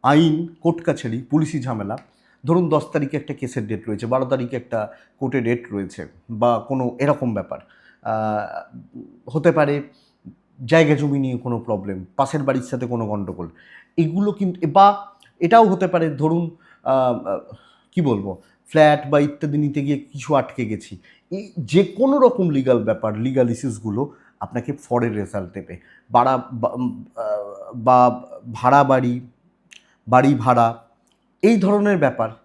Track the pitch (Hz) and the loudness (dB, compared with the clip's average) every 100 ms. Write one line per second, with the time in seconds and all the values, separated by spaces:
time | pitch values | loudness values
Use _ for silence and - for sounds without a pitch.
0 | 127 147 165 151 170 - 170 165 - 139 | 4 6 6 2 -4 -2 -2 -2 -4 -4
1 | 123 117 127 151 156 156 123 113 98 120 | -6 -8 -2 0 0 -4 -6 -6 -6 -10
2 | _ _ _ _ 123 170 175 151 - 160 | _ _ _ _ 0 0 2 0 0 -4
3 | 139 151 - 143 123 - 104 107 - 104 | -2 -6 -8 -10 -6 -6 -6 -8 -6 -8
4 | 117 127 127 135 120 127 - 113 107 - | -2 -2 0 -4 -4 -8 -6 -6 -6 -10
5 | _ _ 135 131 113 120 - 104 95 - | _ _ -4 -2 0 -2 -4 -8 -8 -10
6 | 76 _ _ 110 120 117 - 131 123 - | -18 _ _ -2 0 0 -2 -4 -4 -2
7 | 143 143 127 104 90 - _ _ _ _ | -2 0 -2 -4 -6 -12 _ _ _ _
8 | - 110 107 107 104 - - 123 - - | -6 -4 -2 -4 -6 -10 -14 -20 -20 -20
9 | - - - 139 170 156 143 143 143 _ | -20 -20 -8 0 2 4 2 0 -6 _
10 | _ _ - - _ _ 123 165 151 147 | _ _ -20 -20 _ _ 2 4 6 4
11 | 147 139 131 123 123 117 117 104 98 95 | 2 0 -2 -4 -4 -6 -4 -4 -4 -10
12 | 92 - 135 151 135 127 123 127 120 120 | -10 -4 -2 -2 -2 -2 -4 -6 -4 -4
13 | 110 104 95 87 85 - _ - _ - | -4 -4 -6 -10 -12 -14 _ -20 _ -2
14 | 156 170 208 202 196 180 160 180 202 202 | -2 0 -2 -2 -4 -2 0 6 6 4
15 | - _ _ _ 170 226 220 190 185 175 | -8 _ _ _ 4 6 6 4 0 0
16 | 165 135 151 170 165 165 _ _ - 131 | -2 -2 -2 0 -4 -10 _ _ -2 0
17 | 127 117 - 98 - 107 _ _ _ - | 2 -2 -4 -6 -8 -20 _ _ _ -2
18 | 147 107 98 90 _ _ _ 156 151 147 | 0 0 -4 -10 _ _ _ 4 4 4
19 | 143 147 143 143 151 147 147 147 139 143 | 2 0 0 -2 -4 -2 -2 -2 -4 -4
20 | - 143 127 143 - - 113 107 - 95 | -6 -16 -2 -2 -2 -6 -6 -6 -10 -20
21 | _ _ _ 190 208 - 117 165 190 - | _ _ _ -12 -10 -12 0 2 2 2
22 | 269 285 254 202 180 139 131 120 107 110 | 2 4 4 4 0 0 2 2 2 -2
23 | 110 104 123 131 123 117 135 104 107 104 | -2 -4 -2 0 0 0 -4 -6 -6 -4
24 | 143 - _ _ 95 120 117 147 - 120 | -6 -8 _ _ -8 -8 -8 -10 -2 -2
25 | 117 104 92 104 90 98 90 90 _ _ | 0 -4 -6 -8 -8 -14 -16 -18 _ _
26 | _ 120 127 131 127 120 117 123 123 - | _ 2 2 0 -2 -4 -4 -4 -6 -6
27 | - - 110 104 101 98 - 123 117 127 | -16 -10 -6 -6 -6 -14 -16 -4 4 6
28 | 123 - - - 120 110 123 139 135 131 | 6 4 -12 -18 -16 -2 4 6 6 2
29 | 127 123 123 _ _ _ _ - _ _ | 2 -4 -10 _ _ _ _ -20 _ _
30 | - 123 139 135 117 120 117 117 _ _ | 2 4 4 2 2 4 4 0 _ _
31 | _ _ _ _ 202 226 185 208 208 190 | _ _ _ _ 2 4 2 2 2 2
32 | 139 - 113 117 | 0 0 -6 -8